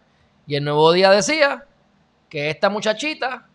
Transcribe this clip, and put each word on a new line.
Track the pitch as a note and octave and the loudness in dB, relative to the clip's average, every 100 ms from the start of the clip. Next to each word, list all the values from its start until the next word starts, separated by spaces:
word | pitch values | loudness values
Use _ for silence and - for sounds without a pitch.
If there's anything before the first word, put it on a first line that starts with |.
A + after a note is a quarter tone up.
| _ _ _ _ - | _ _ _ _ -8
y | C#3+ | -6
el | D3 | -2
Nuevo | D3 D#3+ | 2 4
Día | F3+ F#3+ | 4 4
decía | G3+ G3 D#4 C#4 B3+ - _ _ _ _ _ _ | 4 2 0 0 -2 -14 _ _ _ _ _ _
que | D3+ D3 | -8 -6
esta | D#3 G3+ | -2 -2
muchachita | G#3 G#3+ G#3+ D4 D4+ B3+ A#3+ _ | -2 -4 -4 -6 -8 -10 -10 _